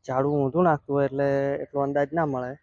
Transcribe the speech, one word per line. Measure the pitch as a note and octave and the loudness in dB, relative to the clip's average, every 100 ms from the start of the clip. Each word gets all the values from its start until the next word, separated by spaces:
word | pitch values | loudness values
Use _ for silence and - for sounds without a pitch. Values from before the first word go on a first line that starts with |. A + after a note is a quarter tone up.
| - | -2
ઝાડું | C3 C#3 D3 | 0 0 2
ઊંધું | C3+ D3+ F3+ | 0 2 2
નાખતું | D3 - C#3 | 2 0 0
હોય | C#3 | 0
એટલે | C3+ C#3 C#3 C#3 C#3 | 0 0 0 0 -4
એટલો | C#3 C#3+ C#3 | -4 -2 0
અંદાજ | C#3+ C#3+ | 0 0
ના | D#3+ D#3 | 0 -2
મળે. | C3 B2+ C#3+ | -2 -6 -10